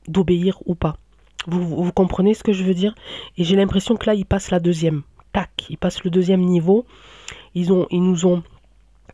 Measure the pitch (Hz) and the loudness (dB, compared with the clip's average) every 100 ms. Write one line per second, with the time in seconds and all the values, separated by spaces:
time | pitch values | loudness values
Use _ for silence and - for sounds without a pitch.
0 | - 160 170 175 185 185 - 170 160 - | -6 -2 2 2 0 -2 -4 -4 -4 -6
1 | _ _ _ - - 175 175 160 175 - | _ _ _ -16 -6 -4 -2 -2 -2 2
2 | 185 - 190 220 - 190 185 180 202 - | 0 2 2 2 0 0 0 0 -2 -4
3 | - - - - 170 196 196 190 - 220 | -14 -18 -12 -4 0 2 2 0 0 -2
4 | 220 214 190 196 - 180 170 165 165 156 | 0 -2 0 -2 0 -2 0 0 0 -2
5 | - _ _ 214 175 - - 160 180 - | -6 _ _ -6 -6 -10 -14 -6 -6 -4
6 | 185 180 180 190 180 175 165 208 247 - | -2 0 2 2 2 2 2 2 0 -12
7 | - - - - - 175 175 185 165 180 | -20 -20 -20 -20 -12 -4 0 2 2 0
8 | 180 175 180 180 170 - _ _ _ _ | 2 2 2 0 -2 -18 _ _ _ _
9 | _ | _